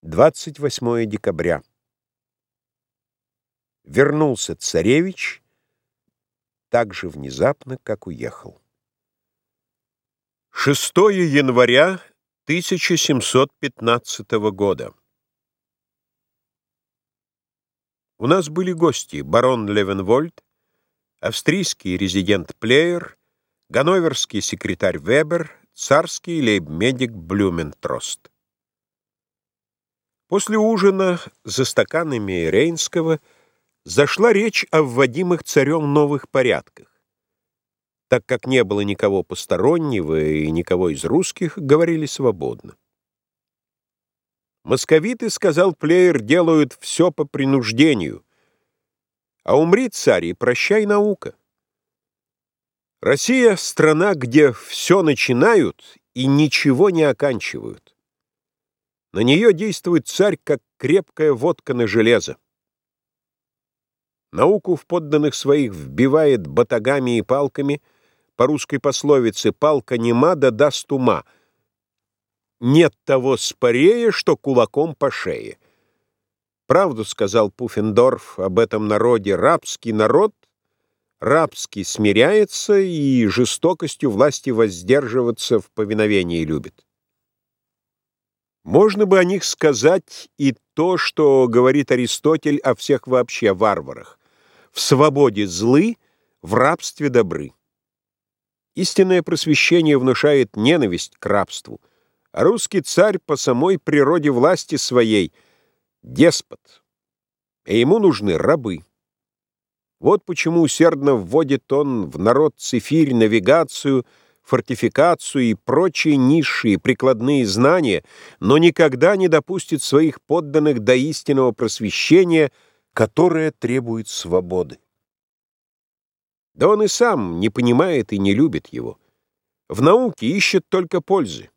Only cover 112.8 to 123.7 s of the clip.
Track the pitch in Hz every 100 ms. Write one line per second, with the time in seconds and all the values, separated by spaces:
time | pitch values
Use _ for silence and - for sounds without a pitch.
112.8 | - 156 147 120 110 110 95 156 151 -
113.8 | 147 135 - _ _ _ _ 123 - 120
114.8 | 117 - 160 165 - 139 120 107 - 131
115.8 | 185 - 160 143 127 160 143 - 117 92
116.8 | - 127 131 120 123 143 113 95 131 180
117.8 | 143 87 _ - - _ 92 143 170 -
118.8 | 160 131 165 202 185 156 - 185 - 151
119.8 | - 139 160 - _ 160 147 151 151 123
120.8 | 104 127 143 147 - 135 127 107 113 -
121.8 | 107 - - 170 180 165 143 _ _ _
122.8 | _ - 110 - 175 160 160 - 120